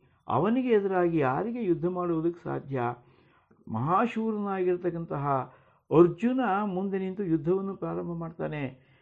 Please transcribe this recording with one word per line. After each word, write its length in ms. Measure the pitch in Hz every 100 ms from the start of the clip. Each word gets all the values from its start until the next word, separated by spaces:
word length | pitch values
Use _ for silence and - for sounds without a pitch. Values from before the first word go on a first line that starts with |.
| _ _ -
ಅವನಿಗೆ 420 | 123 190 247 254
ಎದುರಾಗಿ 480 | 214 196 185 175 165
ಯಾರಿಗೆ 460 | 131 143 220 240
ಯುದ್ಧ 220 | 196 156 170
ಮಾಡುವುದಕ್ಕೆ 580 | 180 175 165 165 170
ಸಾಧ್ಯ?" 380 | 139 139 143 135 120 123 - _ _ _ _ _ -
ಮಹಾಶೂರನಾಗಿರ್ತಕ್ಕಂತಹ 1800 | 110 143 190 240 220 220 214 202 190 180 180 180 170 165 151 143 135 127 - _ _ _
ಅರ್ಜುನ 500 | 143 175 - 233 262 226 196 208
ಮುಂದೆ 340 | 180 196 190
ನಿಂತು 240 | 190 190
ಯುದ್ಧವನ್ನು 540 | 190 160 147 190 196 190
ಪ್ರಾರಂಭ 400 | 165 170 175 170
ಮಾಡ್ತಾನೆ, 640 | 165 165 156 151 131 127 _ _